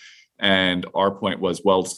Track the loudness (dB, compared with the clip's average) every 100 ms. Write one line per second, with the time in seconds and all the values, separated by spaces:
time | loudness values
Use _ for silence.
0 | -20 -20 _ -4 0 2 2 -2 -4 0
1 | 0 0 -4 -2 -2 -2 2 2 0